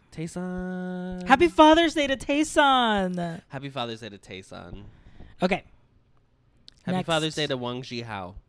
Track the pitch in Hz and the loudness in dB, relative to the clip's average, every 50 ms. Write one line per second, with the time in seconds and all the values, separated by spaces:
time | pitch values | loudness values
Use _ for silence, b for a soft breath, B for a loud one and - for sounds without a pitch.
0 | b b - - 160 165 - 180 180 180 180 185 185 185 185 180 180 180 180 180 | b b -12 -10 -10 -10 -8 -8 -8 -6 -6 -6 -8 -8 -8 -8 -8 -8 -8 -8
1 | 180 185 185 180 180 190 262 262 349 330 - - 311 302 311 330 339 320 - 320 | -8 -8 -8 -6 2 4 4 6 6 6 6 8 8 10 8 8 6 4 2 0
2 | 285 269 269 269 - - 285 294 311 302 - 330 294 277 269 254 240 226 214 202 | 0 0 0 -2 -2 0 0 0 0 2 2 4 4 6 4 4 4 2 2 2
3 | 190 185 180 175 175 170 165 165 - _ - 135 139 139 131 135 120 117 113 107 | 0 -2 -2 -4 -6 -6 -8 -12 -14 _ -12 -12 -10 -8 -6 -6 -6 -6 -6 -10
4 | 117 107 101 98 - - 98 92 92 - 101 92 92 90 90 95 104 104 b b | -12 -14 -14 -16 -16 -14 -14 -14 -14 -14 -16 -16 -16 -14 -16 -16 -16 -18 b b
5 | b b b b b b b b 180 185 196 165 - _ _ _ _ _ _ _ | b b b b b b b b -2 0 0 -2 -6 _ _ _ _ _ _ _
6 | _ _ _ _ _ _ _ _ _ _ _ _ _ - - _ _ - 180 185 | _ _ _ _ _ _ _ _ _ _ _ _ _ -20 -20 _ _ -4 -4 -2
7 | 175 - 165 156 156 156 151 - 151 131 139 127 123 123 123 127 127 - 123 120 | -2 -2 -2 0 -2 -2 -2 -4 -4 -2 -2 -4 -4 -6 -6 -8 -8 -10 -10 -10
8 | 117 117 107 98 92 90 95 - - | -8 -8 -10 -10 -10 -10 -14 -16 -20